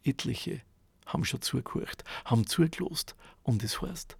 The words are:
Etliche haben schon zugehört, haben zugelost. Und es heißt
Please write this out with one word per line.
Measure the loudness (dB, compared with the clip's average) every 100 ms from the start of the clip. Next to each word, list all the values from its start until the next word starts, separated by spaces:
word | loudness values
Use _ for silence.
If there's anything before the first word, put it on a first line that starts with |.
Etliche | 0 0 0 -2 -4 -6 -10 _ _ _ -4
haben | 0 0
schon | 0
zugehört, | 0 -2 0 -4 -4 -8 -10 -10 2
haben | 4 4
zugelost. | 4 4 4 -4 -4 -6 -10 -20 -8
Und | 0 2
es | 0 -4
heißt | -4 -8 -12 -16